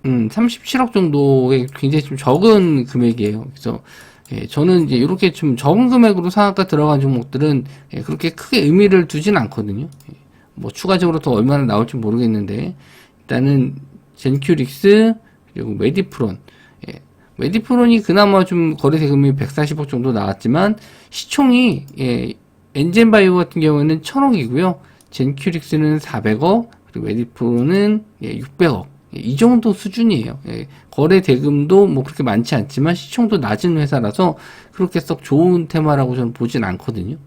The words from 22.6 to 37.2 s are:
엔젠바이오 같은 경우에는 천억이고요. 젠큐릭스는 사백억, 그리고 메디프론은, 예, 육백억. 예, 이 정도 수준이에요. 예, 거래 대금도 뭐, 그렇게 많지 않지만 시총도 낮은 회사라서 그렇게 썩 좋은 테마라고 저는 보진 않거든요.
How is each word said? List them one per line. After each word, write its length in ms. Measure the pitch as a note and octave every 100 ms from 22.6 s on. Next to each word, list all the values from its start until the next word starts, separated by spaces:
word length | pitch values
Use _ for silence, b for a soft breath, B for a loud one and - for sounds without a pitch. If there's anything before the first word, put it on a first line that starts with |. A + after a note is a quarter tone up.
| _ C#3
엔젠바이오 600 | D#3+ G3 A#3 G#3+ F#3+ F3+
같은 260 | E3+ E3+
경우에는 420 | D#3 D3 D3+ D#3
천억이고요. 760 | - C4+ C#4 G#3+ A#2 B2+ F3+ F3 b b b
젠큐릭스는 880 | - C3 C#3 F#3+ E3 - D#3 D3+ D3+
사백억, 720 | - A2+ A2 G#2+ D#3+ A3+ A#3 _ _
그리고 180 | - A2
메디프론은, 960 | A2 A#2 - A#2+ A#2+ C3 F#3+ G#3 G#3+ G#3+ _
예, 140 | A#2 A2
육백억. 500 | B2+ - E3+ G#2 - _ _
예, 60 | -
이 160 | A2+ C#3
정도 380 | A#3 B3 A3
수준이에요. 640 | F#3+ G3+ A#3 A#3 D#3 A#2 C#3 -
예, 200 | A2+ - b b
거래 300 | - D3+ F#3+
대금도 640 | F#3 B2+ D3 C#3+ D3 F#3+ G3
뭐, 140 | B2+
그렇게 220 | C#3 -
많지 320 | B2+ G#2 A#2 C3+
않지만 400 | G2+ - D#3 F3
시총도 440 | - - A3+ G#3
낮은 380 | B2 G#2+ F3 D#3+
회사라서 600 | D3 C#3 G#2+ G#2 F3+ - B B B
그렇게 300 | - F#3 E3+
썩 200 | E3 D#3
좋은 460 | - C#3 F3 F3 D#3
테마라고 480 | E3 D#3 C#3+ B2+ B2
저는 160 | A#2
보진 320 | A#2 A#2+ B2
않거든요. 540 | G2 F#2 - A2 F#2 D3+